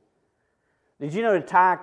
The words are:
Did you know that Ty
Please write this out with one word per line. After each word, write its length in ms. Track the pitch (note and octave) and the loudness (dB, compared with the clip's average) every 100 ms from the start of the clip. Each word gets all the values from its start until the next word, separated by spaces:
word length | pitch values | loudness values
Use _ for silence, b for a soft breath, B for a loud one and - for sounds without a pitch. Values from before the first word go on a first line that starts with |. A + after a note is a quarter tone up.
| _ _ _ _ _ _ _ _ _ - | _ _ _ _ _ _ _ _ _ -12
Did 140 | C#3+ | -8
you 80 | F3+ | -4
know 120 | A3+ | 0
that 140 | F#3 C#3+ | -2 0
Ty 300 | F3+ F#3 F3 | 2 2 0